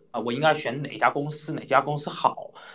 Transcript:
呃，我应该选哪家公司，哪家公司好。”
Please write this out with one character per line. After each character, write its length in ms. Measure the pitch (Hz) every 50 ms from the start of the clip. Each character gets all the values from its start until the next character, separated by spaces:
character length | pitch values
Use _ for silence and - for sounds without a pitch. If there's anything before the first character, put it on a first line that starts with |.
| _ _
呃， 100 | - 113
我 120 | 110 120
应 80 | 120 135
该 120 | 156 156
选 300 | 151 151 - 120 123 143
哪 160 | 139 - 110 107
家 100 | 120 127
公 200 | - 147 143 151
司， 220 | 151 - - -
哪 120 | 160 - -
家 160 | - 131 139
公 160 | 135 147 151
司 140 | 143 - -
好。” 400 | - - - - - - - - - - - -